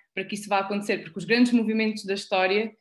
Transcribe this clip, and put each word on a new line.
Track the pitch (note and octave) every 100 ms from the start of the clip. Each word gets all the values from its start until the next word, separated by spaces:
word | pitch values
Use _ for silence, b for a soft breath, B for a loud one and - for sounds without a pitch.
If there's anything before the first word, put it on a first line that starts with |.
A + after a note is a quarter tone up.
| B
para | -
que | F#3+ G#3
isso | F#3+
vá | G3+
acontecer, | G3 G3+ G3+ F#3+
porque | - G3
os | E3+
grandes | A#3+ B3
movimentos | A#3+ G#3+ A3 A3 G#3+ F#3+
da |
história | G3+ - F#3+ F#3 G#3 A3+ -